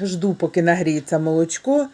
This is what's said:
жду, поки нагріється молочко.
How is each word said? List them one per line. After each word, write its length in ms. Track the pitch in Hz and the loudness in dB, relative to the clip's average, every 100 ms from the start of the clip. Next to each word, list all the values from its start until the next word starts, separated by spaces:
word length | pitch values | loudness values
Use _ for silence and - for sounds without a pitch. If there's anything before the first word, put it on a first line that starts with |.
жду, 320 | 196 180 196 | -6 -2 -2
поки 280 | 175 160 180 | -2 -2 2
нагріється 560 | 170 180 160 151 139 160 | 2 2 2 0 -2 -2
молочко. 720 | 160 160 165 - 262 294 277 | 0 0 0 -2 0 0 -2